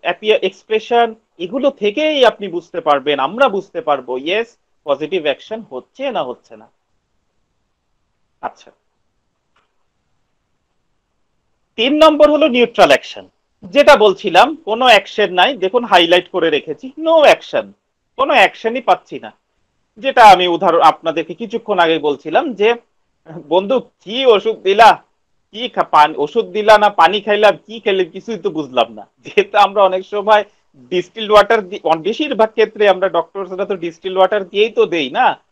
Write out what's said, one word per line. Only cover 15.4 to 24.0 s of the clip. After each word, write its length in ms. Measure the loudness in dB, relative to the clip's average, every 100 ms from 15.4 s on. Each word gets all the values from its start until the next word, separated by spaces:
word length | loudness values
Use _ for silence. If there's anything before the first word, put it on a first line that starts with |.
| 0 0
দেখুন 280 | -4 -4
highlight 460 | 0 2 4 0 0
করে 200 | -4 -2
রেখেছি, 420 | -2 -6 -12 -14 -8
no 260 | 0 4
action, 480 | 4 2 -2 -8 -8 _ _ _ _ -6
কোনো 180 | 0
অ্যাকশনই 460 | 2 2 0 -8 -4
পাচ্ছি 400 | -2 -2 _ -16
না। 120 | -16 _ _ _ _ _ _ -8
যেটা 260 | -4 6
আমি 240 | 8 8 4
উদাহরণ 320 | 0 0 4
আপনাদেরকে 540 | 2 2 -6 -6 -8
কিছুক্ষণ 440 | -12 -10 -10 -4 0
আগে 200 | 0 0
বলছিলাম 560 | -2 -6 -4 -2 -2
যে 200 | -2 -2 -2 _ _ _ _ -20 -20 -4
বন্ধু, 320 | -4 -2 -4
কি 460 | -6 _